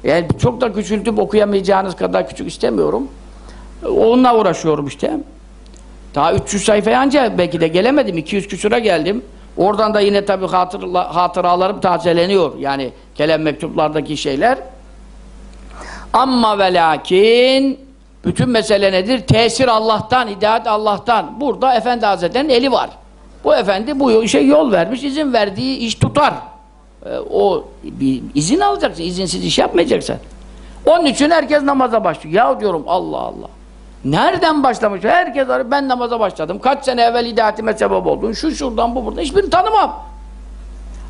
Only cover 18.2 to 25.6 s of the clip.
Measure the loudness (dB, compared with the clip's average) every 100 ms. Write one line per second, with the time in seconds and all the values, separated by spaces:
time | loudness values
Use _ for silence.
18.2 | -6 -2 0 0 2 2 2 2 0 0
19.2 | 2 4 2 2 2 2 2 0 0 0
20.2 | 0 -2 0 0 0 0 0 -2 0 0
21.2 | 0 -6 -4 0 0 2 0 0 0 0
22.2 | -2 -2 2 2 2 0 -2 -8 -20 -20
23.2 | -20 -4 0 2 2 -2 -2 0 2 4
24.2 | 4 2 4 4 4 2 0 -4 -4 -4
25.2 | 0 0 -2 -4